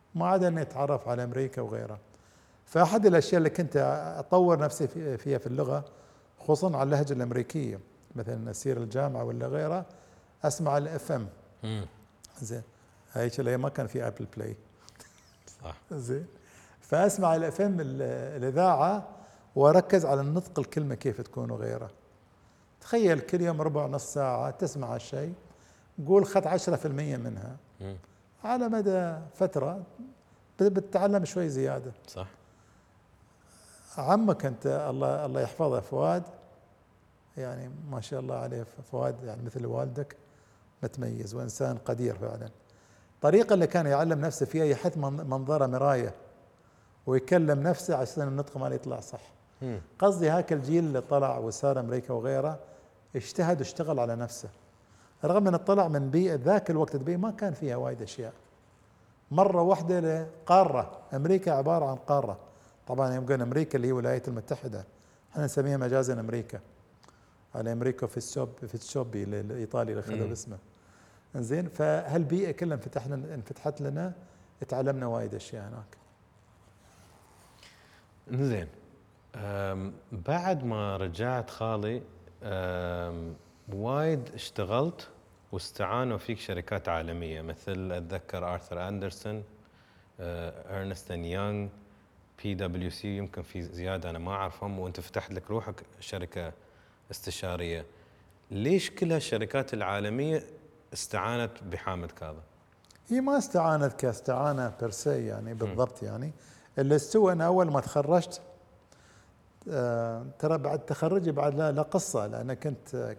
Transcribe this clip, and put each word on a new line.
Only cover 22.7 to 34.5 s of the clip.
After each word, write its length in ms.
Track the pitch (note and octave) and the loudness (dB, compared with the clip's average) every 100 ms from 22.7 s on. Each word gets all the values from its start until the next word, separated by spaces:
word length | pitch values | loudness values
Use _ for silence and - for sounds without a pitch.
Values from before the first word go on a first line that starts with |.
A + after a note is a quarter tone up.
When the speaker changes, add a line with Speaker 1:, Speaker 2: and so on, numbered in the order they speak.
| _ | _
Speaker 1:
تخيل 380 | - A#3 G3+ D3+ | 0 4 6 6
كل 220 | - F3+ | 2 0
يوم 200 | E3+ D#3 | 2 0
ربع 240 | D#3 D3 C#3 | 0 0 0
نص 280 | C#3 - | -4 -4
ساعة 380 | D3 C3+ A#2+ C#3 | -2 0 0 -2
تسمع 440 | C3+ D#3+ C#3+ A#2+ A#2+ | -2 -4 -4 -4 -6
هالشيء، 380 | - C#3 D#3 F3+ - - - _ _ - D3 | -6 -6 -6 -10 -16 -20 -20 _ _ -6 4
قول 180 | G3 G3 | 6 6
خذ 220 | G3 D#3+ | 4 4
عشرة 280 | F3+ - E3 | 2 2 0
في 100 | D#3 | 0
المية 320 | C#3 D3+ C3 | -2 -4 -4
منها. 400 | A#2+ G#2 G#2 C#3 - - | -6 -8 -10 -14 -18 -14
Speaker 2:
مم. 160 | F#2+ F#2+ - _ _ _ | -12 -12 -16 _ _ _
Speaker 1:
على 260 | A3 B3 A#3+ | -2 0 2
مدى 460 | A3 G3 F#3 F3 D#3+ D#3+ | 2 2 2 0 -4 -8
فترة 500 | - F#3+ D3+ C#3+ F#3+ F3+ - B3 - _ _ _ - | 0 2 2 -2 -4 -10 -16 -18 -20 _ _ _ 4
ب-، 40 | |
بتتعلم 640 | G3+ F#3+ G3 F#3 G3+ G3+ E3 | 4 4 2 2 4 4 2
شوي 240 | F3+ E3 | 0 0
زيادة. 420 | C3 C3+ C3+ B2 A2+ - | 0 0 -2 -6 -14 -14
Speaker 2:
صح. 200 | - G2 - _ _ _ _ _ _ _ _ _ _ _ - - - - - | -12 -12 -14 _ _ _ _ _ _ _ _ _ _ _ -20 -20 -20 -14 -2
Speaker 1:
عمك 480 | C#3 G#3 A3 D3+ | 4 4 4 2
أنت، 200 | C#3 | 0